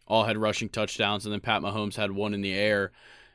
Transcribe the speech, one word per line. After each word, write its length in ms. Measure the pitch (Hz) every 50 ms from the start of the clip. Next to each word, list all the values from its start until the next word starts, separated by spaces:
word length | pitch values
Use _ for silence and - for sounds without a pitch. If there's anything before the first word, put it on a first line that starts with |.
| _
all 160 | - 107 113 107
had 140 | 113 107
rushing 320 | 107 107 107 98 - 113 104
touchdowns, 560 | - 113 107 - - - 107 101 107 101 104
and 60 | 104
then 100 | 104 104
Pat 200 | - 120 110 95
Mahomes 340 | 76 101 101 110 107 104 -
had 160 | 113 104 98
one 220 | 98 98 104 104 104
in 80 | 101
the 120 | 98 98 95
air. 380 | 98 104 107 104 101 98 92 - - - - - - - - _